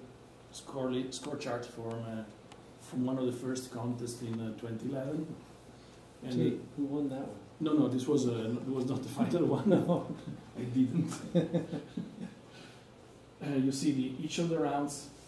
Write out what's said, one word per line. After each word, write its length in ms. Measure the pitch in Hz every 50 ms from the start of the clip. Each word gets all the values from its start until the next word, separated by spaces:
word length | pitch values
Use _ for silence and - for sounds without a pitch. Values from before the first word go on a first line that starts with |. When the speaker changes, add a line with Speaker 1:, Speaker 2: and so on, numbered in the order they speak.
| - - - - - - - - - -
Speaker 1:
score 400 | - - - - - 135 127 127
li-, 160 | 127 127 123 -
score 260 | - - - 147 139
chart 280 | - - 131 120 120 120
from, 280 | - - 113 113 113
uh, 320 | 113 117 113 113 110 110 107 - - - - - - - - - - -
from 240 | - - - 127 127
one 100 | 127 131
of 100 | 131 127
the 60 | 123
first 400 | - - 131 127 131 127 - -
contests 480 | - 120 120 123 123 117 120 117 - -
in, 180 | 123 113 113 113
uh, 180 | 113 110 107 -
twenty 300 | 117 113 110 - - 127
eleven. 360 | 135 131 135 143 151 165 165 - - - - - - - - - - - - - - - - - - - -
And 80 | 131
Speaker 2:
Gee, 160 | 123 120 120 120
Speaker 1:
it 120 | - - - - -
Speaker 2:
who 80 | 143 143
won 220 | 135 143 147 143 131
that 100 | 131 135
one? 180 | - 110 - - - - - -
Speaker 1:
No, 120 | 156 156 147
no, 140 | 151 131 120
this 200 | 127 120 117 147
was, 180 | 143 127 123
uh, 240 | 120 117 113 110 113
it 180 | 120 - - 127
was 180 | 135 131 123
not 160 | 135 127 -
the 60 | - -
final 380 | - - - - 165 175 151
one. 220 | 123 135 - - 202
<laughs> 20 |
No, 360 | 175 - - 170 175 135 - - - - - - - - - - - -
I 40 |
didn't. 500 | 123 - - - 127 - - 170 - - - - - - -
<laughs> 460 | 170 160 - 175 160 - - - - - - - - - - - - - - - - - - - - - - - - - - - - - - - - - - - - -
Uh, 120 | 135 139
you 140 | 131 131 135
see, 200 | 131 - 156 151
the, 320 | 135 127 127 127 - - 165
each 140 | 156 - 180
of 100 | 170 165
the 100 | 165 156
rounds, 500 | 151 139 143 143 143 139 - - - - - - -